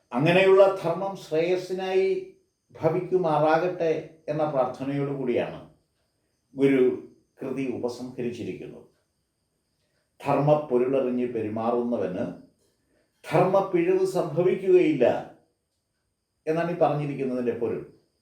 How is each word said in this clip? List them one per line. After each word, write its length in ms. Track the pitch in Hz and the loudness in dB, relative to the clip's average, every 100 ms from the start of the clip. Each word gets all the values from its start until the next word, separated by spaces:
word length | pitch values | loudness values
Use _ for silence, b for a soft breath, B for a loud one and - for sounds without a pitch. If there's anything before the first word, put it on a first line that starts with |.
| _ 120 | _ 0
അങ്ങനെയുള്ള 460 | 151 180 190 190 196 190 | 2 4 6 8 6 4
ധർമ്മം 320 | 170 175 196 196 | -4 -4 -6 -8
ശ്രേയസ്സിനായി 840 | - 156 170 185 - 185 185 190 190 185 - - _ _ _ - | -4 -2 0 -2 -4 -6 -2 0 0 -2 -6 -18 _ _ _ -2
ഭവിക്കുമാറാകട്ടെ 1160 | 156 180 180 185 170 151 156 165 180 175 165 156 156 - - | -2 0 0 0 2 2 4 2 0 -2 -2 -2 -6 -14 -8
എന്ന 120 | 151 151 | -4 -2
പ്രാർത്ഥനയോടുകൂടിയാണ് 1040 | 135 123 - 135 143 139 135 123 113 85 80 - _ _ _ _ _ _ _ _ 135 | 0 -2 -4 -6 -4 -4 -4 -2 -2 -2 -8 -18 _ _ _ _ _ _ _ _ 0
ഗുരു 240 | 135 135 127 - - _ _ - | 2 4 2 0 -8 _ _ -14
കൃതി 260 | 131 127 131 107 | -10 -6 -6 -6
ഉപസംഹരിച്ചിരിക്കുന്നത്. 1080 | 117 - 127 - 120 107 95 - - - - _ _ _ _ _ _ _ _ _ _ _ _ _ | -6 -8 -12 -8 -8 -8 -10 -10 -14 -18 -20 _ _ _ _ _ _ _ _ _ _ _ _ _
ധർമ്മപ്പൊരുളറിഞ്ഞ് 1040 | 139 135 147 151 - 123 127 139 123 123 123 | -2 2 4 4 4 0 2 0 0 -2 -4
പെരുമാറുന്നവന് 920 | 113 107 107 113 120 120 117 92 90 113 87 - _ _ _ _ _ _ _ - | -4 -6 -4 -2 -2 -2 -2 -4 -4 -6 -8 -18 _ _ _ _ _ _ _ -2
ധർമ്മപ്പിഴവ് 800 | 160 185 190 185 175 170 190 190 175 | 2 2 2 2 0 2 2 2 -2
സംഭവിക്കുകയില്ല 880 | 165 151 185 - 190 180 156 139 117 - - - _ _ _ _ _ _ _ _ _ _ - | -2 0 0 0 4 4 6 4 2 2 -6 -16 _ _ _ _ _ _ _ _ _ _ -6
എന്നാണ് 220 | 160 170 170 | -2 -2 0
ഈ 20 | |
പറഞ്ഞിരിക്കുന്നതിൻ്റെ 720 | 147 147 143 135 127 127 120 - | 2 0 -4 -4 -4 -4 -2 -2
പൊരുൾ. 200 | 110 92 - - _ _ | -2 -4 -8 -20 _ _